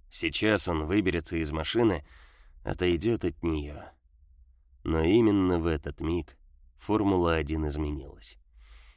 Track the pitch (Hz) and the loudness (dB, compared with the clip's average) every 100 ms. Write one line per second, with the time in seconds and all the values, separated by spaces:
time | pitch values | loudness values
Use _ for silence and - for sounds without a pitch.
0 | - - 78 - 110 104 92 80 78 104 | -20 -8 -6 0 2 2 0 -4 0 0
1 | 92 85 78 85 76 78 78 117 113 82 | 2 -2 -4 -4 -4 -4 -2 2 2 0
2 | - - - - - - - - 90 85 | -6 -20 -20 -20 -20 -12 -8 -2 0 0
3 | 110 113 87 - 85 78 71 71 - - | 0 -2 -4 -4 -2 -2 -4 -12 -18 -20
4 | _ _ _ - - _ _ _ 80 80 | _ _ _ -20 -20 _ _ _ -2 2
5 | 82 113 110 101 92 87 82 78 78 - | 4 6 6 4 4 2 0 -2 -4 -6
6 | 78 85 - - - - - _ - 107 | -4 -4 -6 -14 -20 -20 -20 _ -2 2
7 | 98 92 85 82 73 78 76 76 73 73 | 4 4 4 2 0 -4 -4 -4 -4 -6
8 | 71 - - - _ - - - - | -10 -18 -20 -20 _ -20 -20 -20 -20